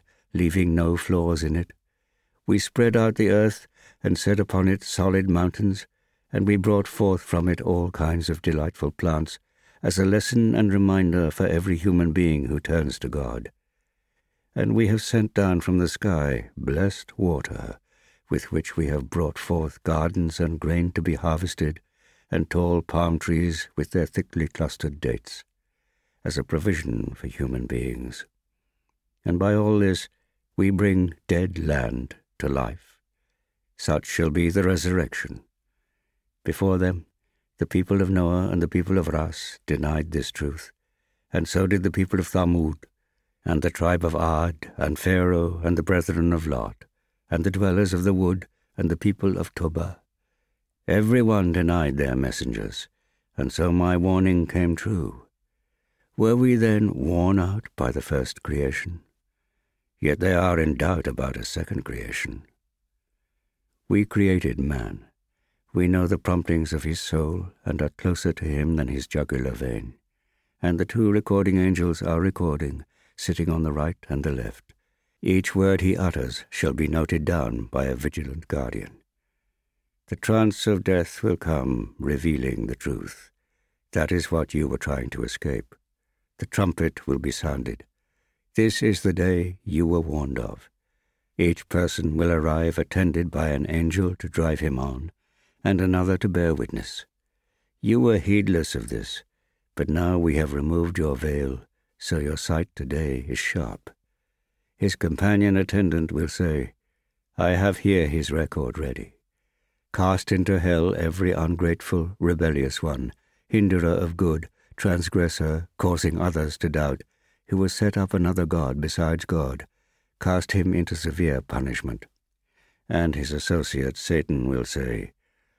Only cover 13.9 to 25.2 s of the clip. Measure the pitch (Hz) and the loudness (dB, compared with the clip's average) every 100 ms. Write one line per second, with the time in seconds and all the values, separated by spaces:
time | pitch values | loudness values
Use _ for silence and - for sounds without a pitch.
13.9 | _ _ _ _ _ _ - 107 110 107 | _ _ _ _ _ _ -2 0 2 4
14.9 | 107 - 117 107 - 98 90 - 90 87 | 2 2 0 2 2 2 2 2 2 2
15.9 | - 107 82 71 62 - - 62 71 98 | 0 0 0 0 -2 -4 -8 -4 0 0
16.9 | - - - 92 78 - - 53 - _ | -2 -12 -2 0 0 -4 -10 -10 -14 _
17.9 | _ _ _ - 73 - 82 - - 76 | _ _ _ -6 -6 -2 -4 -4 -4 -2
18.9 | 73 67 85 78 - - 85 80 - - | -2 -4 -2 -2 -4 -4 -2 -2 -6 -2
19.9 | 80 82 90 82 - 85 82 78 85 87 | 0 0 0 -2 0 -2 -2 -2 0 0
20.9 | 87 82 76 85 80 90 - 78 82 _ | 0 -2 -2 0 -2 -2 -4 -4 -4 _
21.9 | _ _ _ - - 82 85 87 87 - | _ _ _ -4 -2 0 0 2 2 0
22.9 | 80 85 82 - 82 87 80 - - 73 | 0 2 0 0 0 0 -2 -8 -6 -2
23.9 | 92 80 - 87 - 78 - 78 - 78 | -2 -2 -2 -6 -4 -4 -2 -6 -4 -8
24.9 | 71 64 57 | -6 -6 -6